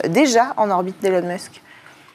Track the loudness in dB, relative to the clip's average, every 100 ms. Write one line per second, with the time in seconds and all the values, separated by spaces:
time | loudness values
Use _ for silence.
0 | -2 2 4 4 2 0 0 0 -2 -4
1 | -2 0 -2 -8 -12 -20 -20 -20 -20 -20
2 | -20